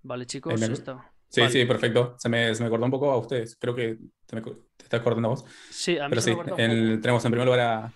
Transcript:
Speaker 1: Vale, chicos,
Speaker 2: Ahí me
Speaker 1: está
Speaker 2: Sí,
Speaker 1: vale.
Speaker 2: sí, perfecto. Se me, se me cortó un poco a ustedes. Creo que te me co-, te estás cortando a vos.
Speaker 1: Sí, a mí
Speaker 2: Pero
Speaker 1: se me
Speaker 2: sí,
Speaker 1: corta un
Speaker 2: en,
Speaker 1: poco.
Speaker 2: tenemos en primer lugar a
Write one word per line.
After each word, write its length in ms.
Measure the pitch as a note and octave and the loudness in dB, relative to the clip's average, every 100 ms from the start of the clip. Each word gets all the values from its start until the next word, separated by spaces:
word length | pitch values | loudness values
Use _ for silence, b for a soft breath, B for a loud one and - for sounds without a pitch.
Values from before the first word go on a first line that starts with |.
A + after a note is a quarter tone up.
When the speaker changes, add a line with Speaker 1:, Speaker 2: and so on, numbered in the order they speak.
Speaker 1:
Vale, 220 | C3+ B2 B2 | -10 -10 -8
chicos, 280 | C3+ - | -10 -4
Speaker 2:
Ahí 140 | A2+ A2+ | -2 -2
me 40 | |
Speaker 1:
está 380 | A2+ - C3 - _ _ | -4 -8 -16 -18 _ _
Speaker 2:
Sí, 140 | - | 2
Speaker 1:
vale. 100 | A#2+ | 4
Speaker 2:
sí, 140 | A#2+ B2 | 4 4
perfecto. 500 | A2+ B2 A#2 B2 - | 2 2 2 0 -2
Se 100 | A#2+ | -2
me, 240 | A#2 A#2 | 0 2
se 100 | A2 | 0
me 60 | A#2 | 0
cortó 160 | A2+ B2 | 0 0
un 60 | |
poco 200 | C3+ C#3+ | 0 0
a 60 | B2+ | 0
ustedes. 400 | - B2+ A2 - | 0 -4 -6 -6
Creo 140 | B2 B2 | -6 -2
que 220 | A2+ A2+ - _ _ | -4 -6 -14 _ _
te 100 | A2+ | -10
me 60 | |
co-, 140 | A2+ A2 _ _ | -10 -16 _ _
te 60 | |
estás 180 | - A#2 | -4 0
cortando 280 | A#2+ A2+ A2+ | 0 0 0
a 20 | |
vos. 140 | B2+ - B B | -2 -8 B B
Speaker 1:
Sí, 260 | - - E3+ | -8 -2 -2
a 60 | |
mí 60 | C#3+ | 0
Speaker 2:
Pero 100 | E3 | 0
Speaker 1:
se 80 | - | 0
me 40 | |
Speaker 2:
sí, 40 | - | -2
Speaker 1:
corta 160 | E3+ | -4
un 60 | F3+ | 0
Speaker 2:
en, 280 | A2+ A2+ A2+ | 2 2 2
Speaker 1:
poco. 100 | A2 | 0
Speaker 2:
tenemos 240 | B2 A#2+ A#2+ | 0 0 2
en 60 | |
primer 140 | A#2 B2+ | 2 2
lugar 120 | B2 | 2
a 340 | A#2 A2 A2+ | 2 -2 -6